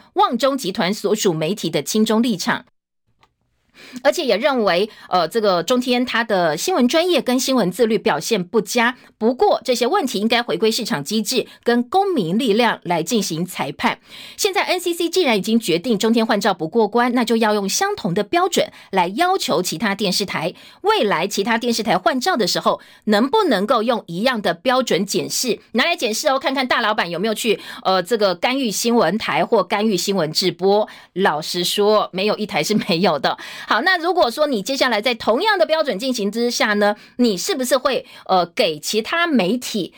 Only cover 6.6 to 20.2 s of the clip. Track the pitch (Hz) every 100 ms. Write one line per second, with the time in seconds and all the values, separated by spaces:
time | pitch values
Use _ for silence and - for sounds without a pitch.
6.6 | - 349 240 320 359 294 254 254 269 262
7.6 | 180 180 220 214 196 147 - 214 175 226
8.6 | 208 240 233 247 - - 220 254 415 269
9.6 | - 233 247 392 277 190 220 240 240 175
10.6 | 220 220 214 143 143 220 208 - - -
11.6 | - 240 247 370 403 311 160 208 262 208
12.6 | 226 - 170 175 170 233 190 160 175 -
13.6 | 139 151 226 - - - - - 403 370
14.6 | - 359 359 339 339 370 285 214 214 226
15.6 | 190 170 254 202 220 233 220 208 208 185
16.6 | 160 233 208 240 247 240 233 226 220 208
17.6 | 196 - 392 403 185 185 202 339 381 -
18.6 | - - - 190 175 220 359 381 - 151
19.6 | 180 160 202 196 190 -